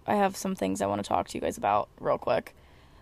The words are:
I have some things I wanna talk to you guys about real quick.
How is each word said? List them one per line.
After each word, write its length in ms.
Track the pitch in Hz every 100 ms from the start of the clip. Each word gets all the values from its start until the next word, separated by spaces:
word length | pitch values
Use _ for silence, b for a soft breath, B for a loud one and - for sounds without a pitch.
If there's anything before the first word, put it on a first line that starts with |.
| -
I 120 | 208
have 200 | 196 190
some 160 | 190
things 300 | 190 190 196
I 20 | 196
wanna 160 | -
talk 260 | 202 - -
to 60 | -
you 60 |
guys 160 | 82 -
about 320 | 101 104 - -
real 200 | 151 131
quick. 340 | - 120 - - b b b b